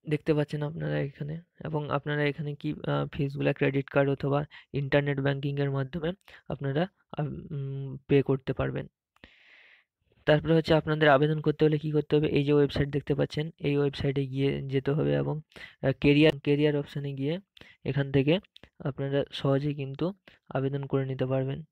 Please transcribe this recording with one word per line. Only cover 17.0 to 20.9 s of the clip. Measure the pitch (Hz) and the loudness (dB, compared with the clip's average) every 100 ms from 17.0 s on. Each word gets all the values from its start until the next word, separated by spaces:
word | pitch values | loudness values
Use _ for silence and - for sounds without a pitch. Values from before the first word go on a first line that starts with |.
| 143 | -8
গিয়ে | 135 139 175 _ _ - _ | -4 -4 -4 _ _ -20 _
এখান | - 139 139 | -4 -2 2
থেকে | 139 135 180 _ - - _ | 2 4 0 _ -20 -20 _
আপনারা | 151 - 139 139 - | -10 -6 -4 -2 -4
সহজেই | - 139 135 147 | -2 0 0 0
কিন্তু | 147 135 135 160 202 - _ _ | -6 -8 -4 -4 -4 -20 _ _
আবেদন | 139 135 139 | -4 -2 -4
করে | 135 | -2